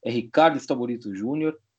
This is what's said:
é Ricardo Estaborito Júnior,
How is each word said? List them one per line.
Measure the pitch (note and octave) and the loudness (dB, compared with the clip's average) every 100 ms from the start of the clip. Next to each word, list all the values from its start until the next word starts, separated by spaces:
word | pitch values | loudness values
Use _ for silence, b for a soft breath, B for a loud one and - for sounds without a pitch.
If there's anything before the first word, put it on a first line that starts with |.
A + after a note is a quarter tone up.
é | - | -4
Ricardo | A#2+ A#2+ - D#3+ C#3 | -4 0 4 4 4
Estaborito | - C3 A#2+ A#2+ G#2+ G2 | -4 -4 -4 -6 -8 -6
Júnior, | A2+ D3+ D#3 D#3 _ | -4 -2 -2 -4 _